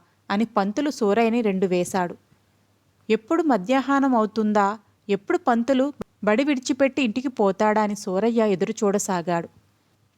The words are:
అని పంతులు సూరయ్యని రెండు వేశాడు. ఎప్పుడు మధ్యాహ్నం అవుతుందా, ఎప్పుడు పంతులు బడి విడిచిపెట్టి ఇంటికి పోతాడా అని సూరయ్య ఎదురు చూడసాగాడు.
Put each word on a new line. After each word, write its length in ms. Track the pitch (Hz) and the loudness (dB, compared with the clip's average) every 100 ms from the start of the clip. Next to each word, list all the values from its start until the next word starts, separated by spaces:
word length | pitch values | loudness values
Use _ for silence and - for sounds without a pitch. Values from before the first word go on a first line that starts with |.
| - _ - | -8 _ -6
అని 140 | 202 | -4
పంతులు 460 | 233 208 196 - 285 | 0 0 -2 -2 -4
సూరయ్యని 500 | - 202 208 226 240 | 0 0 2 2 2
రెండు 260 | 214 190 190 | 0 0 0
వేశాడు. 500 | 180 175 190 175 - _ _ _ _ _ _ _ _ - | 0 0 -2 -4 -8 _ _ _ _ _ _ _ _ -4
ఎప్పుడు 320 | 214 - 330 | -4 0 0
మధ్యాహ్నం 720 | 320 220 185 269 262 277 269 | 2 0 2 0 2 0 2
అవుతుందా, 640 | 240 214 226 214 208 196 220 _ _ - | 2 0 -2 0 2 0 -2 _ _ -4
ఎప్పుడు 300 | 196 - 339 | -4 -2 -2
పంతులు 540 | - 233 233 262 285 - - _ | 0 0 2 0 0 -4 -16 _
బడి 200 | 202 214 | 0 2
విడిచిపెట్టి 580 | 285 254 - 277 269 277 | 2 -2 -2 0 0 0
ఇంటికి 260 | 240 254 262 | -2 -2 -6
పోతాడా 540 | 240 196 190 214 214 | 0 0 2 2 2
అని 140 | 208 202 | 0 -4
సూరయ్య 560 | 202 185 233 233 214 | -4 -2 0 2 0
ఎదురు 180 | 180 196 | 0 -2
చూడసాగాడు. 800 | 214 202 196 202 180 170 170 165 _ _ _ _ _ _ | -2 0 0 -2 -4 -2 -4 -4 _ _ _ _ _ _